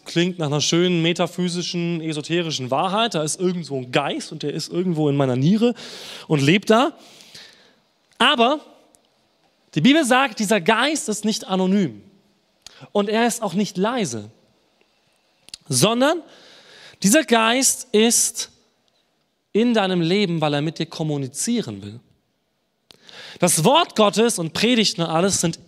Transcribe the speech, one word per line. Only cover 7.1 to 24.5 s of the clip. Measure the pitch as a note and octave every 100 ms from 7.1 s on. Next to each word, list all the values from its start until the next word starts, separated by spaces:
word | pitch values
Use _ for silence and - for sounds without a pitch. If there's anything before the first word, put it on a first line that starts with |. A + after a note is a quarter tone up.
| - - - - - _ _ _ _ _ -
Aber | A#3+ C#4+ A#3 D4+ - - _ _ _ _ _ _ _ _ _ D#3
die |
Bibel | F#3+ D4+
sagt, | B3+ B3 C4+ G#3+
dieser | G3+ G#3+
Geist | D#3+ A3 C#4 D#4+ -
ist | G#3
nicht | G#3+ G#3+ -
anonym | F#3 F#3 G#3 D#3+ G#2 - _ _ _ _ _ - - -
und | G#3 G3+
er | G#3+ A#3+
ist | -
auch | G#3
nicht | F3 G#3 F3+
leise, | G#3 B3+ E3+ A2+ G#2+ _ _ _ _ _ _ _ _ _ _ _ _ - -
sondern | B2+ F#3+ A#3 C4+ E4+ - - - - - - - -
dieser | G3 D4+
Geist | - A3+ A3 B3 B3+ - -
ist | G#3+ A3+ - - - - _ _ _ _ _ _ _ _ _ _
in | G3 A#3+
deinem | A3 F#3+ F3+
Leben, | E3 G3+ G3 E3
weil | D3+
er | D3
mit | D#3 D#3+
dir | D#3+
kommunizieren | - D#3+ D3 C3 - - A#3+ B2+ G2+
will. | G2+ A2+ _ _ _ _ _ _ _ _ _ - - - - -
Das | F3 -
Wort | E3 D4+ F4 -
Gottes | G#3 G3 A#3 F#3
und | E3